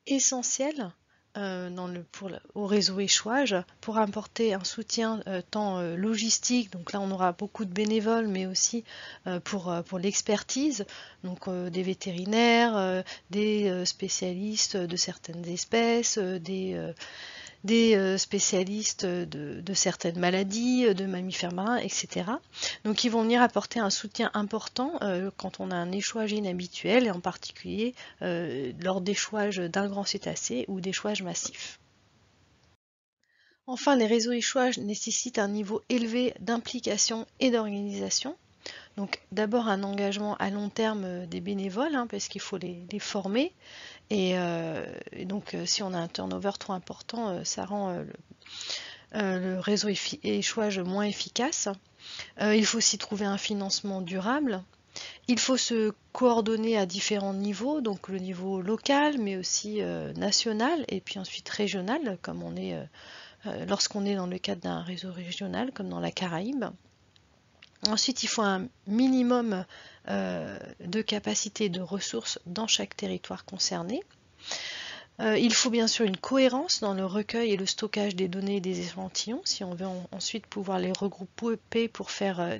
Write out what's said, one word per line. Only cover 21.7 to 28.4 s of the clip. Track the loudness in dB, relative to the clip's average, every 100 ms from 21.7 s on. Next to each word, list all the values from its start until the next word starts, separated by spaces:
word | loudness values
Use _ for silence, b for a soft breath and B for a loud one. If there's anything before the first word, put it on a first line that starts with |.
| 0
et | 0
cetera. | -2 -2 -4 -2 -4 -6 B B B 0
Donc | 2
ils | 4
vont | 4
venir | 4 6
apporter | 6 4 -2 0
un | 0
soutien | 0 -4 -2 0 0
important, | -2 -4 -4 -2 -2 0
euh, | 0 0 -2 -6
quand | -8 -6
on | -4
a | -2
un | -2
échouage | -2 -2 -2 0
inhabituel, | 0 0 -2 -6 -4 4 6 6
et |
en | 2
particulier, | -4 -6 -10 -10 -6 -2 -2 -4 B -6
euh, | -2 -2